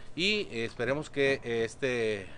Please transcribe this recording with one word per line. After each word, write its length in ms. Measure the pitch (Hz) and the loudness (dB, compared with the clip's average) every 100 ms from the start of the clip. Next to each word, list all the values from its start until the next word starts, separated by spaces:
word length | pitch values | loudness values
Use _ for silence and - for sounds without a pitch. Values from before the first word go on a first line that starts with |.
| - - | -6 0
y, 320 | 196 208 - | 2 2 0
eh, 140 | 117 113 | -4 -4
esperemos 440 | - 117 147 151 | -2 0 0 -2
que, 320 | 143 139 135 | 2 4 4
eh, 200 | 120 117 113 | 0 0 0
este 640 | - 135 123 110 104 92 | 0 0 2 0 0 -4